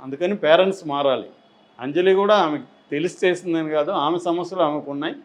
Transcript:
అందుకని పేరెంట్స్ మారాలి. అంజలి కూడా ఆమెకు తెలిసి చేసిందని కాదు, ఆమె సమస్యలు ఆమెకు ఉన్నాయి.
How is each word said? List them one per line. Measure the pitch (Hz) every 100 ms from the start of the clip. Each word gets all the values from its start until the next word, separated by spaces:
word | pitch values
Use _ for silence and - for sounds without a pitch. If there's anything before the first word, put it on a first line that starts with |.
అందుకని | 135 139 175 202
పేరెంట్స్ | 151 165 190 190 156
మారాలి. | 139 139 123 90 - _ _ _ -
అంజలి | 127 151 185
కూడా | 190 202
ఆమెకు | 208 165 147 - _ _
తెలిసి | 143 175 - 185
చేసిందని | 180 185 165 156
కాదు, | 151 147
ఆమె | 190 143 170
సమస్యలు | 175 170 170 185
ఆమెకు | 156 147 139
ఉన్నాయి. | 143 156 285